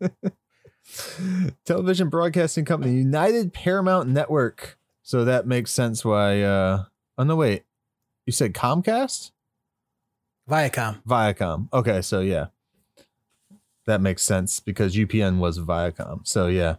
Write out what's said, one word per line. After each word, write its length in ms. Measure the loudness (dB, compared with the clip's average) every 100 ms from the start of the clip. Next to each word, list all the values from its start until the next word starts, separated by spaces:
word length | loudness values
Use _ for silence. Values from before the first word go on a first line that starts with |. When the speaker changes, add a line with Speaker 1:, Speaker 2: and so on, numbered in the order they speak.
| -6 -6 -8 -10 _ _ -20 _ -20
Speaker 1:
<laughs> 720 | -16 -14 -8 -4 -2 -4 -4
Television 440 | -4 -2 0 0 0
broadcasting 560 | 0 0 0 0 -2
company, 300 | -2 -2 0
United 580 | 2 2 2 2 2 -2
Paramount 560 | -2 0 2 2 2 2
Network. 720 | 0 2 0 0 -4 -16 -20 _ _
So 220 | -4 0
that 220 | 2 2 2
makes 240 | -2 0
sense 340 | -2 -2 0
why, 380 | 0 2 2 2
uh, 420 | 2 2 2 0 -4 _ _ -2
oh, 60 |
no, 120 | 0 2
wait. 280 | 2 0 -6 _ _ _ _ _ -6
You 60 |
said 200 | -2 -2
Comcast? 760 | 0 0 0 0 0 -2 -6 -14 _ _ _ _ _ _ _ _ _ _ _ -2
Speaker 2:
Viacom. 540 | 0 0 -2 -4 -6
Speaker 1:
Viacom. 640 | -2 2 2 0 -2 -4 -2
Okay, 300 | 0 2 0
so 180 | 0 -2
yeah. 260 | 0 -2 -4 _ _ _ _ _ _ _ _ _ _ -20 _ _ -2
That 140 | 2
makes 200 | 2 0
sense 380 | 0 0 -2 -6
because 360 | -6 -2 0 0
U 100 | 0
P 160 | 2
N 160 | 2 2
was 200 | 0 -2
Viacom. 680 | -4 -2 -2 -6 -10 -10 -4
So 220 | 0 2
yeah. 280 | 2 0